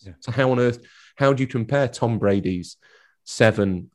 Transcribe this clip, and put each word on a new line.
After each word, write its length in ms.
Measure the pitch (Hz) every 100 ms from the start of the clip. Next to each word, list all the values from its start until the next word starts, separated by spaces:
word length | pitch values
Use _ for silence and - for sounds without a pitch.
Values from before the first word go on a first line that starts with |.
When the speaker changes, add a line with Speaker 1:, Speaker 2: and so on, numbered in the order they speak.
| 98
Speaker 1:
Yeah. 60 | 85
Speaker 2:
So 120 | -
how 180 | 123 131
on 80 | 123
earth 240 | 123 117 - - - -
how 160 | 139
do 100 | 131
you 40 | 131
compare 420 | 127 110 143 127
Tom 300 | - 120 110
Brady's 580 | 101 101 92 90 85 - _ _ _ _
seven 680 | - - 113 104 98 90 -